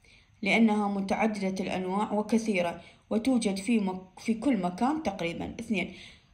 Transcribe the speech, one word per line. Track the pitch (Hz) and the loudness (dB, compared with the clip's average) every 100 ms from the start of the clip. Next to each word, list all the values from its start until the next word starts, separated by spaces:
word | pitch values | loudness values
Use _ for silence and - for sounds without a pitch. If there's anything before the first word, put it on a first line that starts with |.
| _ - _ _ | _ -20 _ _
لأنها | 196 202 220 214 202 | 0 4 6 4 2
متعددة | 196 196 196 220 208 190 190 | 0 0 0 0 0 -2 -2
الأنواع | 180 185 185 196 214 | -2 -4 -2 -2 0
وكثيرة | 208 208 226 220 185 170 170 - - - | 0 2 0 2 0 0 -4 -12 -20 -4
وتوجد | 214 262 247 208 190 | 0 2 2 2 0
في | - 226 | 2 2
مك-، | 185 185 - - | 2 -4 -10 -6
في | - | -2
كل | 226 277 208 | 0 2 2
مكان | 175 180 247 311 | 0 0 0 0
تقريبًا. | 214 - 170 170 170 - | -2 -4 -4 -4 -8 -8
اثنين، | - 190 170 - - - _ | -4 -2 -2 -8 -18 -20 _